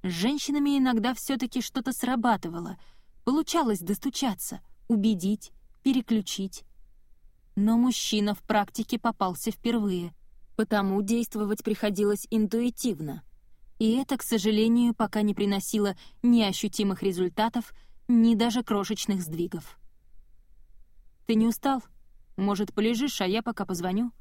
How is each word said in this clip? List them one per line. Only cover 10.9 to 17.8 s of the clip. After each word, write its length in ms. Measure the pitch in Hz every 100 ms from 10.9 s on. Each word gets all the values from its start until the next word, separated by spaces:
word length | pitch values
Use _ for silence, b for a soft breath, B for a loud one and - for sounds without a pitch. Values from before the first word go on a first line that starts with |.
| 196
действовать 640 | 196 233 233 214 208 214
приходилось 640 | - 214 208 190 208 208 -
интуитивно. 920 | 220 214 226 240 - 247 160 151 - - - - - - -
И 120 | 220
это, 240 | 240 269 254
к 60 |
сожалению, 680 | - 226 196 214 226 233 240
пока 280 | 226 220 214
не 120 | 214
приносило 640 | 196 202 196 - 214 202 185 B B
ни 180 | 240 240
ощутимых 600 | 208 185 208 - 202 190
результатов, 680 | 196 175 180 - 220 240 226 -